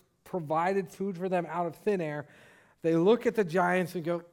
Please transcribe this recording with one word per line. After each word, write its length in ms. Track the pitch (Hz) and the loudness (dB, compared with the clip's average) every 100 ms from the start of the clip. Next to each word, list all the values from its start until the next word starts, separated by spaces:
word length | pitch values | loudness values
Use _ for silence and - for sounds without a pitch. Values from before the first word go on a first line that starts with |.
| _ _ - | _ _ -8
provided 680 | 185 147 160 180 196 185 | -8 -2 0 2 0 -4
food 260 | - 196 170 | -6 -6 -4
for 100 | 185 | -2
them 200 | 180 165 | -2 -2
out 160 | 170 170 | -4 -4
of 100 | - | -2
thin 240 | 214 190 | -2 -2
air, 260 | 156 147 147 - - - _ _ | -2 -6 -10 -18 -20 -20 _ _
they 120 | 165 165 | 2 4
look 300 | 185 233 233 | 6 4 2
at 80 | |
the 100 | 220 | 0
giants 520 | 175 185 180 185 175 180 | 0 2 2 2 0 -4
and 80 | |
go, 180 | 156 170 - | -4 -4 -6